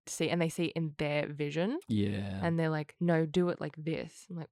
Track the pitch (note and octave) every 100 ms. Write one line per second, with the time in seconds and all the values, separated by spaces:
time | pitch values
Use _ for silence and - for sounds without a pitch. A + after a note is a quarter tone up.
0 | - - E3 F3 E3 - E3+ - D#3+ D3
1 | D3 D3 D3 D3 D3 D3+ F#3+ D4+ - G#2+
2 | G2+ G2+ G2+ - E3+ E3 D#3+ D#3 D3 -
3 | F3 E3 D#3+ E3 F3+ - D3+ D#3 D#3 D#3
4 | E3 - - F3 D#3